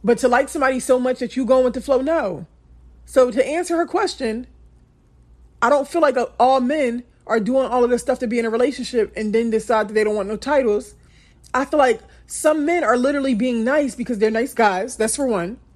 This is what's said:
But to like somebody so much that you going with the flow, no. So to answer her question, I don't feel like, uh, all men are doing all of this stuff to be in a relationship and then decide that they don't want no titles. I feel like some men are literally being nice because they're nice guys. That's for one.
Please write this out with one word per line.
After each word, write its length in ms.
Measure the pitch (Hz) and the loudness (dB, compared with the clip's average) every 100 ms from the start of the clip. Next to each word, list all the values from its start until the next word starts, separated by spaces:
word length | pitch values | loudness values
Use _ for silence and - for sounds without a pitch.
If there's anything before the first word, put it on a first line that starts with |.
But 160 | 196 233 | 2 2
to 100 | 254 | 2
like 180 | 240 277 | 2 0
somebody 320 | 339 262 262 | 0 0 -2
so 180 | - 254 | 0 0
much 220 | 247 254 | 2 -2
that 160 | 240 - | -4 -4
you 80 | |
going 220 | 233 262 254 | 2 2 2
with 80 | |
the 80 | 254 | -2
flow, 180 | - 262 | -2 0
no. 460 | 269 330 214 156 165 _ _ - - - | 0 -2 -2 -6 -12 _ _ -20 -20 -20
So 280 | - - 247 | -2 2 2
to 140 | 226 - | 2 0
answer 300 | 311 349 339 | -2 -2 -2
her 100 | 320 | -2
question, 640 | 359 403 - 247 220 254 - - _ _ _ _ _ _ - - _ | -2 -2 -4 -6 -6 -10 -20 -20 _ _ _ _ _ _ -20 -20 _
I 80 | 233 | 2
don't 200 | 285 277 | 2 2
feel 120 | 339 | 2
like, 140 | 302 254 | 2 2
uh, 120 | 226 - | -4 2
all 220 | 240 269 | 4 4
men 420 | 247 302 254 240 - _ - | 2 0 -2 -4 -10 _ -4
are 140 | 226 | -2
doing 260 | 208 262 254 | 0 0 0
all 160 | 247 | 0
of 60 | 240 | 2
this 120 | 240 | 0
stuff 180 | 240 254 | -2 -4
to 80 | 247 | -2
be 120 | 240 | -2
in 60 | 226 | -2
a 40 | |
relationship 600 | 226 247 254 247 247 208 - | 0 0 -2 -4 -2 -2 -4
and 180 | 214 214 | -2 0
then 140 | 233 | 0
decide 400 | 220 214 226 208 | -2 0 0 0
that 40 | |
they 120 | 214 214 | 0 0
don't 100 | 208 | -2
want 140 | 196 | -4
no 80 | 214 | -6
titles. 580 | 269 294 247 208 - - _ _ _ _ - | 0 0 2 -2 -4 -20 _ _ _ _ -6
I 120 | - 277 | -4 -2
feel 140 | 311 | 2
like 200 | 262 233 - - - | 2 2 -6 -20 -16
some 380 | - 311 311 294 | -2 0 2 0
men 180 | 349 277 | 0 2
are 100 | 247 | 2
literally 400 | 254 285 269 226 | 2 0 0 0
being 300 | 254 233 226 | 0 0 0
nice 280 | 294 285 | 0 0
because 260 | - 240 226 | -4 -6 0
they're 120 | 214 | 0
nice 220 | 220 247 | 0 -4
guys. 420 | - 220 185 208 - | 2 2 2 -6 -4
That's 220 | 220 - | -2 0
for 100 | 269 | -2
one. 300 | 208 170 247 _ | -2 -4 -8 _